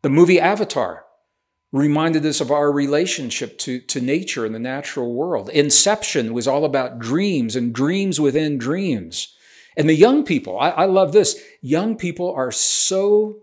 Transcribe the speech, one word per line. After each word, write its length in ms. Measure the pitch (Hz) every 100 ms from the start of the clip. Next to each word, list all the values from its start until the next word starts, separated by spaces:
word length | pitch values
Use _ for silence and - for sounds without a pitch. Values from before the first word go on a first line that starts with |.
The 80 | 143
movie 280 | 143 175 180
Avatar 680 | 165 208 214 139 95 82 - _ _ _ _ _ _
reminded 520 | 135 147 147 160 160 151
us 140 | 147
of 100 | 131
our 200 | 147 147
relationship 880 | 143 139 147 180 170 127 - 117 -
to, 220 | - 127
to 200 | - 143
nature 440 | 123 147 185 -
and 100 | 110
the 40 | 113
natural 560 | 123 135 143 - 120
world. 340 | 120 170 143 98
Inception 880 | 156 147 - 196 214 - 151 113
was 120 | 117 120
all 180 | 139 151
about 320 | 135 127 120
dreams 580 | 113 151 202 160 117 123
and 180 | 120
dreams 460 | 113 139 190 196 160
within 380 | 147 139 156 139
dreams. 760 | 117 170 190 117 82 - - _ _ - - -
And 120 | 156
the 60 |
young 300 | 156 214 285
people, 340 | - 151 92 95
I, 120 | 143
I 140 | 139
love 280 | 190 190 180
this, 300 | 196 190 - - _
young 360 | 127 156 214 220
people 360 | 175 160 180
are 200 | 139 127
so 880 | - - - - 190 202 208 214 214